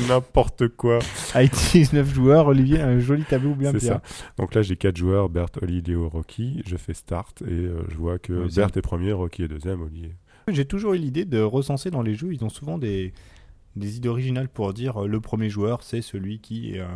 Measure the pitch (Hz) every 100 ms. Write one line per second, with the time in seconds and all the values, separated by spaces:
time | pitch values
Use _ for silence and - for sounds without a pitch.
0 | 123 127 127 - 123 - 120 - 120 117
1 | 113 - - - 135 - - 180 143 147
2 | 139 135 131 151 147 135 131 156 143 123
3 | 120 147 156 135 139 143 139 139 120 104
4 | - - - - 95 110 101 90 98 87
5 | 90 98 95 85 87 - 90 87 85 85
6 | 82 80 78 - 117 147 98 87 - -
7 | - 87 78 - - 85 90 85 85 80
8 | 82 90 - 90 90 82 101 95 - 85
9 | 92 101 90 - 85 76 87 92 80 80
10 | 82 87 _ _ - 160 139 196 214 185
11 | 151 139 196 117 107 127 139 143 190 170
12 | 113 107 165 151 110 - 143 165 120 98
13 | 92 - - - - - _ - 101 110
14 | 120 117 131 127 131 - 101 98 131 113
15 | 101 107 107 110 110 101 104 120 - 117
16 | 113 98 95 107 - 113 117 95 90